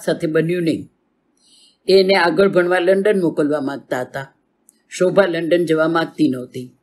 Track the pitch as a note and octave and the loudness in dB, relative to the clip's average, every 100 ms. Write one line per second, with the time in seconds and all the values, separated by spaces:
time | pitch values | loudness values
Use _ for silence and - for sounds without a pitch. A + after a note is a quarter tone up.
0 | - D#3+ E3+ D#3 D#3+ F3+ E3 C#3+ - _ | -4 -4 -2 -2 -2 -2 -2 -4 -8 _
1 | _ _ _ _ _ _ _ _ - F#3+ | _ _ _ _ _ _ _ _ 2 4
2 | F#3+ G3 E3+ D#3+ G3 F3+ F3 F3+ F3 G3 | 4 2 2 2 2 2 2 0 2 2
3 | G3 G3+ E3 D3+ D3 D3+ C3+ C#3 - C3+ | 2 0 0 -2 -2 -2 -4 -8 -8 -8
4 | B2+ C#3 C3+ _ _ _ _ _ _ - | -6 -10 -12 _ _ _ _ _ _ -2
5 | F3+ F3 F#3+ E3 E3 F3 E3+ D#3 D#3+ E3 | 0 2 0 0 0 0 2 0 2 0
6 | D#3 - D3+ B2+ B2+ C3 B2+ _ | -2 0 0 -2 -8 -14 -16 _